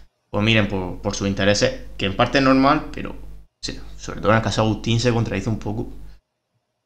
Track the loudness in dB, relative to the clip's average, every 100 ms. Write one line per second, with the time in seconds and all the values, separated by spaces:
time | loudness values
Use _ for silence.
0 | -20 _ _ 0 4 4 2 -2 -4 -6
1 | -6 -2 -2 0 2 4 2 -2 -12 -6
2 | -4 0 2 4 4 6 6 4 -2 -10
3 | -10 -12 -14 -16 -20 _ -10 -10 -12 -14
4 | -10 -4 2 4 2 2 2 0 0 2
5 | 2 2 0 -2 -2 -4 -4 -6 -8 -12
6 | -16 -20 _ _ _ _ _ _